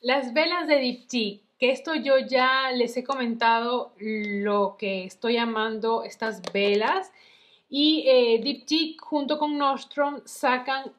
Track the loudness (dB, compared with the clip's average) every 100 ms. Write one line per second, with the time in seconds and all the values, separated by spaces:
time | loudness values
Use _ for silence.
0 | 0 0 0 0 0 0 2 2 2 -2
1 | -6 -4 -4 -6 _ _ 0 0 -2 -4
2 | 2 2 2 2 4 2 0 0 0 -2
3 | -4 -4 -4 0 2 2 2 -2 -6 -10
4 | -6 -4 -4 -2 0 2 0 -2 -6 -4
5 | -8 -6 -2 0 0 -2 -2 -2 -2 -2
6 | -4 -8 -8 -6 -6 0 2 2 2 -2
7 | -4 -12 -20 _ _ _ _ 0 2 2
8 | 4 6 6 2 0 -6 -2 -2 -2 -6
9 | -6 -4 -2 -2 -2 0 0 -2 -6 -2
10 | -2 -4 -12 -4 0 0 -2 -6 -8